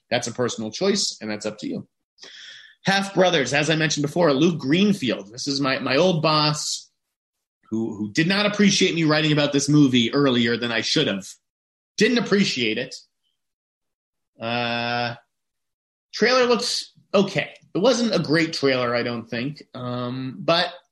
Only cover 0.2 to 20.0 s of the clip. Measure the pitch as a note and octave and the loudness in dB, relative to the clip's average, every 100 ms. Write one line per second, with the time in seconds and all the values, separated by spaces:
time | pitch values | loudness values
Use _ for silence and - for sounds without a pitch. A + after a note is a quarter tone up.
0.2 | A#2 A2+ A#2+ - A2 - G3 G3+ - - | -4 -4 -4 -4 -8 -2 0 0 -2 -6
1.2 | G#2+ G#2 G#2+ - F#2 - - _ _ _ | -8 -8 -8 -8 -10 -10 -12 _ _ _
2.2 | - - - - - _ - G3 G3 F3 | -20 -20 -20 -20 -20 _ -2 -2 0 2
3.2 | F#3 E3 A#2+ C#3+ D#3 D#3+ D#3 D3+ D3 F3 | 2 2 0 0 0 0 0 -2 -2 2
4.2 | E3+ C3+ F3 D3+ C3 E3+ G#3 F3 B2 F#2 | 2 4 2 0 0 2 2 2 -2 -4
5.2 | - A#2 C#3+ C3+ C3+ C3 C3 C3 F#3 E3 | -6 -10 -6 -2 -2 -2 0 2 2 2
6.2 | D#3 D3+ D3+ D3+ - - - _ _ _ | 2 2 2 0 -4 -8 -10 _ _ _
7.2 | _ _ _ _ - A2 A2+ A2 G#2+ B2+ | _ _ _ _ -8 -6 -4 -6 -6 -2
8.2 | E3 G3 G#3 G#3 G3+ - F#3 D#3+ D#3 D3+ | 0 0 0 2 2 4 2 2 2 4
9.2 | D#3 D3+ C#3+ C#3 C#3+ D3+ C#3 B2 A2+ C#3+ | 2 2 2 0 4 6 6 4 2 2
10.2 | C#3 A#2+ A#2 A2+ A#2+ A2+ A2 - B2+ G2 | 2 2 2 0 -2 -2 0 0 0 -2
11.2 | - - _ _ _ _ _ - A3+ A#3+ | -8 -20 _ _ _ _ _ 0 2 2
12.2 | - G3+ G3 C3 A2+ A2 C3 - - _ | 2 2 2 0 -2 -2 -6 -12 -20 _
13.2 | _ _ _ _ _ _ _ _ _ _ | _ _ _ _ _ _ _ _ _ _
14.2 | _ - A2+ A#2+ A#2+ A#2 A#2+ A#2+ A#2+ A#2+ | _ -10 -6 -4 -2 -2 -2 -2 -4 -8
15.2 | _ _ _ _ _ _ _ _ _ - | _ _ _ _ _ _ _ _ _ -2
16.2 | A3+ B3+ B3 A3+ - - - _ _ G3 | 2 4 4 2 0 -6 -8 _ _ 0
17.2 | G3 C#3 - - _ E3 A#3+ A#3 A#3 - | 2 -2 -6 -10 _ 0 2 2 2 0
18.2 | D3 E3 D#3+ - C#3 B2+ A#2+ A#2+ A#2+ A#2 | 0 0 0 0 0 0 0 -2 -2 -6
19.2 | A#2 A#2 C3+ D3+ - B2 B2 B2 | -6 -6 -6 -10 -16 -12 -8 -6